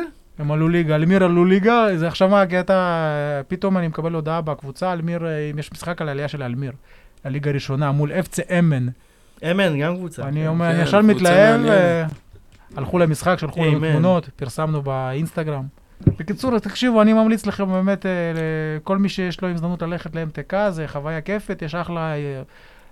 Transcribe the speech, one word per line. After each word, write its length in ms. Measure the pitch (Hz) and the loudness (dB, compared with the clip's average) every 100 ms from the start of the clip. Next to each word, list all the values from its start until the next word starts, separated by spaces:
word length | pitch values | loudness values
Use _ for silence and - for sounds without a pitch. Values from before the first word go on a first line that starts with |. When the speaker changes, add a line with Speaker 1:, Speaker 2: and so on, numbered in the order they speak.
| 339 - _ - | -6 -10 _ -8
Speaker 1:
הם 120 | 147 | -4
עלו 180 | 151 160 | 0 2
ליגה, 260 | 170 156 156 | 2 2 2
אלמיר 280 | 165 196 | 4 4
עלו 220 | 185 175 180 | 4 4 4
ליגה, 420 | 196 208 240 214 175 | 4 4 4 4 2
זה 100 | 165 | -2
עכשיו 220 | - 190 | 2 4
מה 120 | 202 | 4
הקטע, 340 | 190 180 180 190 180 165 156 147 147 143 - | 4 0 2 2 2 0 0 -2 -2 -4 -6
פתאום 300 | 185 196 190 | -4 0 0
אני 100 | 165 | 0
מקבל 260 | 160 165 | -2 -4
הודעה 280 | 165 156 165 | -4 -2 -4
בקבוצה, 520 | 160 143 139 135 185 | -4 -6 -8 -6 -4
אלמיר, 320 | 175 165 170 165 | -4 -4 -4 -4
אה, 240 | 156 151 | -4 -6
אם 80 | 147 | -6
יש 120 | 147 | -10
משחק 300 | - 170 170 | -10 -8 -6
על 60 | 156 | -6
העלייה 180 | 139 147 | -4 -6
של 160 | 147 | -6
אלמיר, 280 | 127 120 139 131 - - - _ | -6 -6 -8 -10 -18 -20 -20 _
הליגה 280 | 139 143 143 | -8 -4 -2
הראשונה, 400 | 139 - 135 147 | -4 -2 -2 0
מול 200 | 143 147 | 0 0
אף 160 | 180 - | -2 -4
צי 140 | - - 180 | -6 -2 2
אמן. 280 | 170 135 123 127 _ _ _ _ 156 | 4 2 -2 -6 _ _ _ _ -2
Speaker 2:
אמן, 280 | 190 190 143 | 0 2 2
גם 160 | 156 180 | -2 -4
קבוצה. 280 | 180 - | -8 -8
Speaker 1:
אני 180 | 127 151 | -6 -2
Speaker 2:
כן. 60 | 156 | -2
Speaker 1:
אומר, 220 | 170 170 | 0 2
אני 60 | 165 | 2
Speaker 3:
כן, 60 | |
Speaker 1:
ישר 180 | 147 202 | 4 6
Speaker 3:
קבוצה 120 | 214 196 | 6 6
Speaker 1:
מתלהב, 400 | 180 180 214 233 | 6 8 8 6
Speaker 3:
מעניינת. 160 | 226 202 | 4 4
Speaker 1:
אה, 280 | 175 170 160 - - - - - - - | 4 2 -2 -8 -16 -20 -20 -20 -16 -10
הלכו 240 | 131 180 | -2 2
למשחק, 360 | 165 151 175 175 | 2 2 0 0
שלחו 240 | 151 165 160 | -2 0 2
לנו 120 | 147 | 2
Speaker 2:
אמן. 140 | 156 | 2
Speaker 1:
תמונות, 380 | 151 180 175 - - | 2 4 2 0 -8
פרסמנו 460 | 131 - 156 156 | -8 -4 -2 -2
באינסטגרם. 840 | 139 131 131 135 160 - 156 143 135 - _ - - - | -2 -4 -4 -4 -4 -4 -6 -6 -8 -14 _ -4 0 0
בקיצור, 400 | 160 202 262 226 | -2 -4 -2 -2
תקשיבו, 420 | 196 - 254 226 | -2 -2 2 4
אני 120 | 214 | 6
ממליץ 320 | 220 220 220 208 | 6 4 0 -2
לכם 260 | 190 196 | -4 -2
באמת, 340 | 185 190 196 196 | 0 0 -2 -2
אה, 60 | 180 170 160 160 160 156 151 | -2 -2 -4 -4 -4 -4 -6
לכל 200 | - 196 | -2 0
מי 120 | 202 | 0
שיש 320 | - 180 165 | -2 -6 -4
לו 80 | 185 | -6
הזדמנות 320 | 170 170 175 | -4 -4 -4
ללכת 340 | 165 175 165 165 | -6 -6 -8 -8
ל-M 120 | 160 | -8
T 240 | 151 143 | -10 -6
K, 160 | - 208 | -2 -2
זה 180 | 165 151 | -2 -6
חוויה 340 | 147 147 160 | -8 -6 -6
כיפת, 400 | 151 208 196 190 | -6 -6 -6 -8
יש 140 | 160 170 | -6 -6
אחלה, 380 | 165 170 160 147 | -6 -6 -4 -4
אה, 260 | 143 135 135 - - - - | -6 -8 -12 -20 -20 -20 -12